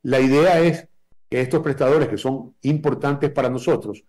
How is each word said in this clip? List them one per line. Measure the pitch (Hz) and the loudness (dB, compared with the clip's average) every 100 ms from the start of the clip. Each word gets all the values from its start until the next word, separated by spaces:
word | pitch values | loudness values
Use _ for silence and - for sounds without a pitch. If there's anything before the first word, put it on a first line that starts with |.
La | 123 131 | 0 2
idea | 131 143 175 165 | 4 4 4 4
es | 170 160 - _ _ - _ | 2 0 -10 _ _ -20 _
que | 123 | -4
estos | 127 156 | -2 -2
prestadores | 151 135 135 151 110 | -2 0 2 2 0
que | 104 | -2
son | 131 135 - _ | -4 -6 -10 _
importantes | 135 151 147 123 143 143 151 | -2 0 -2 -2 -4 -2 -2
para | 143 127 | -2 -4
nosotros | 127 170 - 104 98 | -2 -2 -2 -4 -14